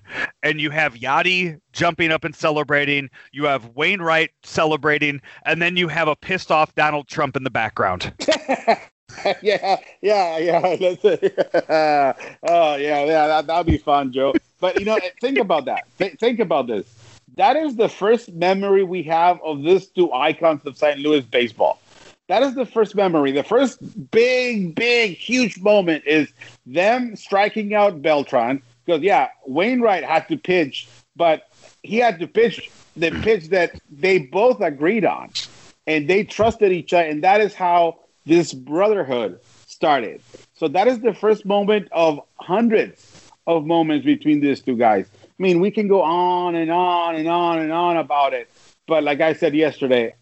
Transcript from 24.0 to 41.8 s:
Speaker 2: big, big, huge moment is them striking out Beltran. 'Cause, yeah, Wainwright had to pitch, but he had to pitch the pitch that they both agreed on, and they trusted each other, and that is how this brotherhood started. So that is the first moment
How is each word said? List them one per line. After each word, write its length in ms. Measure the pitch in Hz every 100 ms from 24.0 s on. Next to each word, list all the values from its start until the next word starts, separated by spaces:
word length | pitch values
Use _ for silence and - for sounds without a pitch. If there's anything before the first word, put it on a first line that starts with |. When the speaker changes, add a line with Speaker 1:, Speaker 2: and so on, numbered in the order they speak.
| 131
Speaker 2:
big, 640 | 220 247 254 247 220 175
big, 420 | 156 233 240 220 160
huge 440 | - 254 220 180
moment 420 | 208 208 175 151 143
is 260 | 156 139 - - - 123
them 480 | 143 202 254 240
striking 580 | 202 - 196 208 220 202
out 300 | 208 202 160
Beltran. 600 | 160 147 131 127 117 135 - _
'Cause, 180 | - 160
yeah, 260 | 185 175 127 - 139
Wainwright 560 | 139 214 254 226 180
had 240 | 135 160 -
to 80 | 156
pitch, 520 | - 185 143 - - - _
but 340 | - 170 156 - _ - _
he 140 | - 220
had 200 | 240 165
to 80 | 156
pitch 420 | 208 233 - - - _ -
the 160 | 165 156
pitch 260 | 202 214 156
that 300 | 185 170 - -
they 260 | 143 185 185
both 420 | 131 170 247 220
agreed 440 | 175 139 160 226
on, 260 | 147 65 62 - - - - _ -
and 220 | 156 147
they 160 | 190
trusted 480 | - - 220 220 202
each 200 | 180 -
other, 160 | 175 160
and 140 | 151
that 180 | 180 208
is 140 | 208
how 460 | - 180 175 165 - _ _ -
this 280 | 170 160
brotherhood 840 | 135 127 160 208 202 135 123 104 87 _ _ -
started. 520 | - 165 139 101 71 _ - _
So 120 | - 160
that 200 | 175 226
is 120 | 247
the 120 | 233
first 320 | 180 208 208
moment 440 | 196 202 202 208